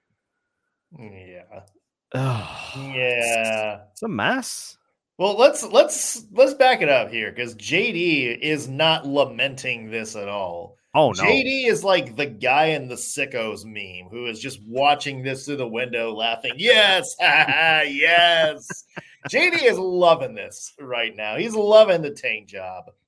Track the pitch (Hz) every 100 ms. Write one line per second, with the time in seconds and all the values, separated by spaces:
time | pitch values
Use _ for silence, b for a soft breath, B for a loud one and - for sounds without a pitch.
0 | _ _ _ _ _ _ _ _ _ 156
1 | 107 98 92 90 85 110 - _ _ _
2 | _ 127 131 117 87 - - 135 135 131
3 | 127 123 117 113 113 110 107 104 - -
4 | 226 127 123 254 - - - - _ _
5 | _ - 190 208 277 302 214 233 - -
6 | - - - 220 285 285 254 254 156 131
7 | 104 117 104 117 120 110 101 165 233 170
8 | 175 147 123 120 151 151 135 135 160 160
9 | 143 139 123 117 135 131 127 120 110 113
10 | 110 107 101 101 92 85 85 _ _ 143
11 | 139 92 185 269 254 269 247 196 196 185
12 | - 110 147 107 123 139 160 151 127 120
13 | - - 135 127 110 98 107 107 98 90
14 | 90 117 120 110 131 98 104 123 143 143
15 | 147 131 131 131 139 143 120 110 127 117
16 | 113 107 117 113 127 127 214 220 202 185
17 | - - 175 143 147 143 165 156 151 139
18 | 160 170 170 165 156 143 - - - B
19 | B B - 240 349 339 254 185 185 180
20 | 175 156 127 107 95 - - - 135 120
21 | 113 107 107 117 220 220 208 214 214 175
22 | 147 - 123 107 95 98 92 92 87 _